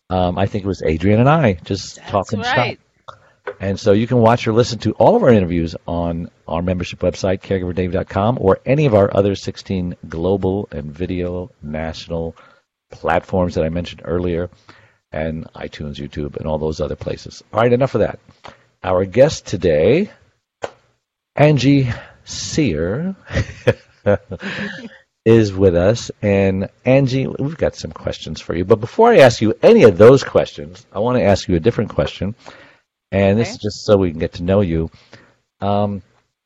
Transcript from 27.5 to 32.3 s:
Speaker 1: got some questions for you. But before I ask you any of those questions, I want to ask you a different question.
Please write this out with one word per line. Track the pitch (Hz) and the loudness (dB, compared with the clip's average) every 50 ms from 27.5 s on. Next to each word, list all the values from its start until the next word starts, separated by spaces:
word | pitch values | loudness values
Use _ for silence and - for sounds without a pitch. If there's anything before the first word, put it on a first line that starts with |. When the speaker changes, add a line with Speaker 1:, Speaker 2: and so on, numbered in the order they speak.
| 165 | -4
Speaker 1:
got | - - 76 - | -4 -4 -4 -4
some | - - 80 | -6 -12 -14
questions | 76 - - 80 78 - - 82 78 - | -14 -10 -10 -10 -10 -8 -10 -12 -12 -10
for | - - 82 | -10 -6 -6
you. | 85 92 | -2 0
But | 92 113 104 | 2 2 0
before | 110 - - - 226 240 | 0 -2 2 4 4 6
I | 233 180 | 8 8
ask | 139 120 117 - | 8 6 6 2
you | 113 107 - - | 0 -2 0 4
any | - 180 226 226 | 6 6 8 8
of | 151 110 90 85 | 8 8 8 8
those | 104 120 139 135 | 8 10 8 8
questions, | - - - 87 73 - - - 73 78 90 - - _ | 4 2 0 0 0 -2 -6 -12 -16 -16 -18 -20 -20 _
I | - 95 | -6 -4
want | 107 123 127 120 | -2 -2 0 0
to | 87 | 2
ask | 101 98 92 - - | 2 2 0 0 -2
you | 90 | -2
a | 82 | 0
different | 78 117 - - 110 82 | 0 0 0 -2 -4 -4
question. | - - 73 67 - - 87 95 | -2 -4 -4 -4 -6 -8 -8 -8